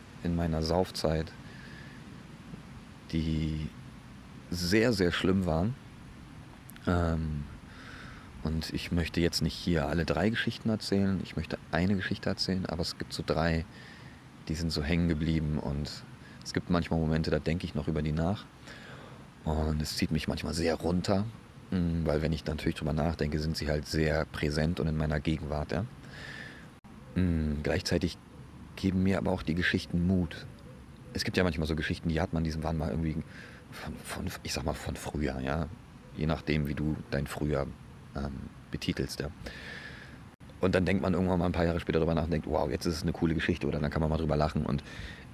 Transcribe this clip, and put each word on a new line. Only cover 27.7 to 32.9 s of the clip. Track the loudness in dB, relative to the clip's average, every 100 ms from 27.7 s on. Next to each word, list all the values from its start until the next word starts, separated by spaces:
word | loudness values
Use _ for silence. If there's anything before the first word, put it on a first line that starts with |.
| 0 2 2 2 -2 -14 -18 -16 -16 -16 0
geben | 2 4
mir | 4 4
aber | 2
auch | 2
die | 2 2
Geschichten | 2 2 2 2 4
Mut. | 4 2 -4 -12 -14 -16 -16 -18 -16 -8
Es | -4
gibt | 0 4
ja |
manchmal | 4 4 0
so | 0
Geschichten, | 0 -2 0
die | 2
hat | 2
man, | 2
die | 0 0
waren | 0 0
mal | 0